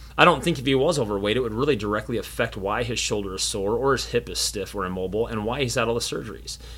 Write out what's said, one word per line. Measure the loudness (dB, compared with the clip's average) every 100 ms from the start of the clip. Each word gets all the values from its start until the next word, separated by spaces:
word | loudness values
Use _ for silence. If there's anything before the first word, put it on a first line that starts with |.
| -2 6
I |
don't | 6 6
think | 2 0
if |
he | 2
was | 4 4 2
overweight, | 0 0 2 0
it |
would | 0
really | 0 0 0
directly | 0 -2 -2 -4
affect | -4 -2 -2 -2
why | -2 0
his | -2 -2
shoulder | -2 -2 -2
is | -4
sore | -4 -2 0
or | 2 2
his | 2 0
hip | -2 -2
is | -2
stiff | -2 -4 -6
or | -4 -2
immobile | -2 -2 0 0
and | -2
why | -2 0
he's | 0
had | 0 0
all |
the | 0
surgeries. | -2 -4 -6 -10 -12 -14 -14